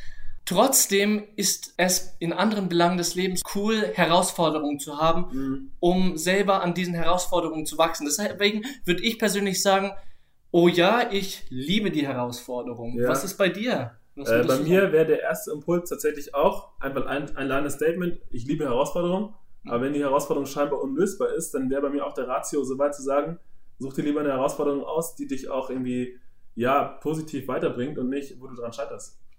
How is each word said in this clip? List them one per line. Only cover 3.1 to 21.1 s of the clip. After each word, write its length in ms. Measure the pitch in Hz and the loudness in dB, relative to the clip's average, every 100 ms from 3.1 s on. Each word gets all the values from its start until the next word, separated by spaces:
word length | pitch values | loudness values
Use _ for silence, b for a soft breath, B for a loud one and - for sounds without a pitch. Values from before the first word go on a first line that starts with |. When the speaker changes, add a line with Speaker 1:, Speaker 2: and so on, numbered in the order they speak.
| 180 | -2
Speaker 1:
Lebens 260 | 190 175 - 202 | 0 -2 -2 -2
cool, 260 | 208 220 208 - | 0 2 0 2
Herausforderungen 840 | 160 175 185 - 160 156 147 143 | 4 4 4 2 2 2 -2 -4
zu 180 | 156 147 | -6 0
haben, 280 | 160 170 175 | 4 4 2
Speaker 2:
Mhm. 400 | 131 135 135 - - | -2 -4 -4 -8 0
Speaker 1:
um 380 | 175 185 185 156 | 2 4 4 2
selber 440 | 180 190 202 190 | 0 2 2 2
an 120 | 175 | 2
diesen 200 | 170 180 | -2 -2
Herausforderungen 720 | 170 165 180 - 170 165 160 - | 2 4 4 2 0 0 -2 -4
zu 120 | 151 | 2
wachsen. 280 | 165 - 147 | 2 2 -2
Deswegen 580 | 147 208 185 202 214 247 285 - | -2 -2 0 0 0 -4 -4 0
würd 160 | 180 | 0
ich 180 | 226 220 | 0 0
persönlich 420 | 214 190 196 185 | 0 2 0 2
sagen, 300 | 202 190 196 196 b b b b _ | 4 4 2 -4 b b b b _
oh 180 | 175 175 | 6 6
ja, 420 | 175 180 233 - | 6 4 4 2
ich 320 | 196 190 - - | -2 -2 -4 -8
liebe 420 | 127 143 208 196 | -6 0 0 2
die 160 | 156 139 | 0 -2
Herausforderung. 880 | 123 123 120 - 123 123 117 117 123 | -2 -4 -6 -8 -8 -8 -8 -6 0
Speaker 2:
Ja. 120 | 123 | 2
Speaker 1:
Was 160 | - 190 | 0 -2
ist 100 | - | 0
bei 120 | 190 | 0
dir? 480 | 175 240 170 120 - _ - | 0 -2 -2 -4 -10 _ -8
Was 140 | 135 | 2
Speaker 2:
Äh, 60 | 117 | 4
Speaker 1:
würdest 120 | 127 | 4
Speaker 2:
bei 100 | 131 | 2
Speaker 1:
du 60 | 156 | 4
Speaker 2:
mir 120 | 185 | 4
Speaker 1:
sagen? 100 | 190 | 6
Speaker 2:
wär 100 | 156 156 | 6 6
der 160 | 147 | 4
erste 300 | - 165 - | 2 -4 -6
Impuls 380 | 151 170 175 170 | -6 -2 -2 -2
tatsächlich 440 | 151 151 143 - | -4 -4 -4 -4
auch 360 | 139 170 - - - | 2 2 2 -6 -8
einfach 260 | 135 135 - | -4 -2 -2
ein, 280 | 139 147 - | -4 -4 -4
ein 120 | 135 | 0
kleines 260 | 135 147 | 0 0
Statement, 480 | - 151 170 175 - - | 0 0 2 -2 -2 -4
ich 140 | 123 123 | -4 -2
liebe 180 | 151 | -2
Herausforderungen, 680 | 143 120 143 175 175 185 208 - - - | 0 2 2 0 0 0 -2 -8 -16 -16
Speaker 1:
Mhm. 60 | - | -4
Speaker 2:
aber 120 | 120 | -2
wenn 100 | 135 | 0
die 60 | 147 | 0
Herausforderung 460 | 143 139 - 151 135 | 2 2 2 -2 -2
scheinbar 360 | 143 143 135 | -2 2 2
unlösbar 520 | 139 139 196 | 0 0 0